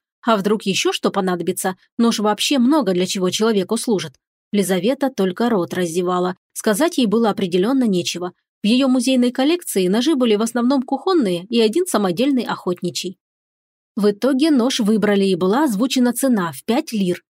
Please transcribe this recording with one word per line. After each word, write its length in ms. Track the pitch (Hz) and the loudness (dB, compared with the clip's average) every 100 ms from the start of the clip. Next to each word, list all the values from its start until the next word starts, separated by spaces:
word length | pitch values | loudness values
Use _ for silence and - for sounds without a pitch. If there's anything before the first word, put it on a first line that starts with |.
| _ _ - | _ _ 0
а 120 | 214 | 0
вдруг 260 | 196 214 | 2 -2
еще 300 | 196 170 359 | -2 -2 -2
что 160 | - 202 | -2 -2
понадобится, 680 | 196 185 175 175 180 190 185 _ - | 0 -2 -2 -4 -4 -4 -6 _ -2
нож 220 | 233 226 | 0 2
вообще 400 | 214 208 - 285 | 0 0 0 2
много 340 | 240 311 190 | 4 2 2
для 140 | 180 180 | 0 -2
чего 220 | 202 180 | -2 -2
человеку 480 | - 226 208 180 226 | 0 0 0 0 -4
служит. 360 | - 190 151 _ _ _ - | 0 -2 -2 _ _ _ -4
Лизавета 580 | 202 185 190 202 277 269 | -2 0 0 0 0 -2
только 400 | 269 190 185 240 | -2 -2 0 0
рот 240 | 214 170 | 0 -2
раздевала, 640 | 180 170 170 180 180 180 180 _ | -2 -2 -2 -2 -2 -2 -6 _
сказать 440 | - 226 202 330 330 | -6 -2 0 0 0
ей 100 | 226 | 0
было 240 | 220 226 | 2 0
определенно 540 | 190 190 180 208 269 233 | 0 -2 0 0 0 0
нечего. 460 | 180 165 175 175 - _ _ | 0 -2 -6 -10 -12 _ _
В 40 | 202 | 0
ее 200 | 247 269 | 2 2
музейной 440 | 254 247 262 247 | 2 2 2 2
коллекции 560 | 247 277 349 - 196 180 | 2 0 0 -2 -2 0
ножи 280 | 214 254 285 | 2 2 2
были 200 | 247 208 | 2 2
в 60 | |
основном 420 | 226 240 240 277 | 0 0 0 0
кухонные 640 | 254 262 381 349 202 175 185 | -2 -4 0 2 2 -2 -2
и 100 | 233 | 2
один 260 | 220 320 370 | 2 2 0
самодельный 560 | 220 196 170 277 254 | 0 0 0 0 0
охотничий. 760 | 202 - 185 180 175 - 180 - _ _ _ _ _ _ _ - | -2 -6 -4 -4 -6 -6 -10 -12 _ _ _ _ _ _ _ 0
В 160 | 208 | 0
итоге 400 | 202 254 262 320 | 2 0 2 2
нож 280 | 277 247 - | 4 2 0
выбрали 460 | 202 220 208 202 196 | 0 2 2 2 2
и 100 | 175 | 2
была 300 | 185 240 311 | 2 2 0
озвучена 480 | 196 269 262 240 | 0 0 2 0
цена 380 | 240 269 220 175 | 0 0 0 -2
в 120 | - | -6
пять 300 | - 247 330 | -2 -2 -2
лир. 300 | 220 180 170 _ | -2 -2 -2 _